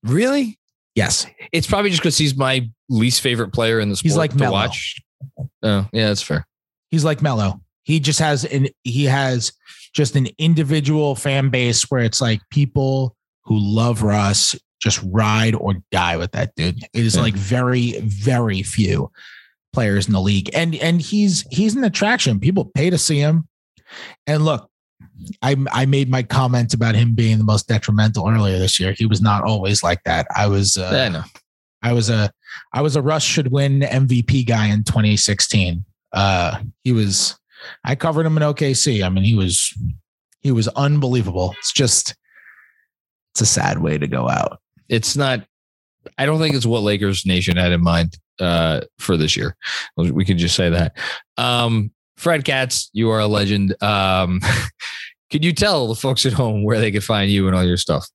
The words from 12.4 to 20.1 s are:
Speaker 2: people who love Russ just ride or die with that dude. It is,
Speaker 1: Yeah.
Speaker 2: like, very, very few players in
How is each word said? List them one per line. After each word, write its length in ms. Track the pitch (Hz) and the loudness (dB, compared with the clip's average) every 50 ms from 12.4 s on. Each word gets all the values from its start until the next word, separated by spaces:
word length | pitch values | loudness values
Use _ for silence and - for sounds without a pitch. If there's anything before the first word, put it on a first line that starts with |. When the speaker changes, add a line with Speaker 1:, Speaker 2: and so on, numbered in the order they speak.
| _ _ | _ _
Speaker 2:
people 680 | - 147 143 135 - 143 135 135 135 135 131 127 - _ _ _ _ _ _ | 0 0 0 2 0 -2 0 0 0 0 -2 -4 -6 _ _ _ _ _ _
who 140 | - 110 107 | -2 -2 0
love 440 | 104 101 104 110 117 120 120 110 | 0 0 0 0 2 0 0 0
Russ 540 | 110 107 101 104 101 98 104 104 - - - - _ _ _ _ | 0 0 0 2 2 2 2 2 0 0 -2 -4 _ _ _ _
just 180 | - 113 101 - - 95 | -2 -2 -2 -2 -4 -2
ride 420 | 90 110 110 107 107 110 110 113 110 | 0 0 2 2 2 2 2 0 0
or 220 | - - - 98 90 - _ | -2 -2 -4 -4 -4 -6 _
die 260 | - 92 87 87 85 82 | -2 -2 0 0 0 -2
with 140 | 85 90 | -4 -6
that 240 | - - 80 - _ | -4 -6 -6 -6 _
dude. 280 | - 80 87 87 - - - _ | -4 -4 -4 -4 -6 -10 -8 _
It 120 | 113 117 | -2 0
is, 100 | 113 - | 0 2
Speaker 1:
Yeah. 60 | - | 2
Speaker 2:
like, 140 | 113 110 104 | 2 0 0
very, 640 | 101 98 98 123 123 127 123 127 127 120 120 113 - | -2 -2 -2 0 0 0 0 0 0 0 -2 -2 -4
very 640 | 101 107 98 98 101 123 131 120 120 110 98 92 92 | -4 -4 -4 -2 0 0 0 2 0 0 -2 -2 -4
few 480 | - - - 107 92 - 80 67 - _ - - - - - - _ _ _ _ _ - | -4 -2 0 0 2 2 -2 -2 -6 _ -20 -20 -20 -20 -20 -20 _ _ _ _ _ -4
players 340 | - 120 104 101 101 92 | -2 -2 0 0 0 0
in 60 | - | 0